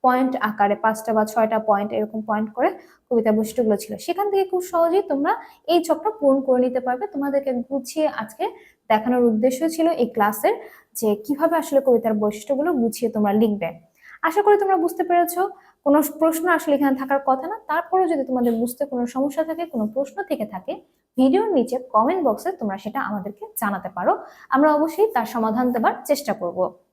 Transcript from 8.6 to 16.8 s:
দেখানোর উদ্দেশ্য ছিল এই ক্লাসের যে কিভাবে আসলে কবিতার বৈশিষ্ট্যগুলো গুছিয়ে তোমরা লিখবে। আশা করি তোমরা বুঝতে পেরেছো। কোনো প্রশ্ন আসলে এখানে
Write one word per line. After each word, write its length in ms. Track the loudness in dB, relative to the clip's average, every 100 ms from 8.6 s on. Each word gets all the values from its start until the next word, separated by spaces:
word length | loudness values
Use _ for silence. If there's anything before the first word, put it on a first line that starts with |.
| -20 _ _
দেখানোর 360 | 0 2 2
উদ্দেশ্য 460 | 4 4 2 2 -2
ছিল 180 | 2 0
এই 200 | 2 -2
ক্লাসের 600 | 2 0 2 0 0 -6 -20 _
যে 220 | -4 0 0
কিভাবে 420 | -2 0 2 0
আসলে 240 | 2 2 4
কবিতার 280 | 4 2
বৈশিষ্ট্যগুলো 600 | 0 0 -2 -4 0 0
গুছিয়ে 380 | 2 0 0 -4
তোমরা 220 | 0 2
লিখবে। 540 | 4 2 2 -6 -8 _ _ -20 -4
আশা 200 | -2 2
করি 160 | 4 4
তোমরা 200 | 4 2
বুঝতে 260 | 0 -2
পেরেছো। 460 | 2 2 2 0 -4 -4 _ _
কোনো 180 | 2 4 2 0
প্রশ্ন 280 | 0 2 0
আসলে 280 | 0 2
এখানে 220 | 2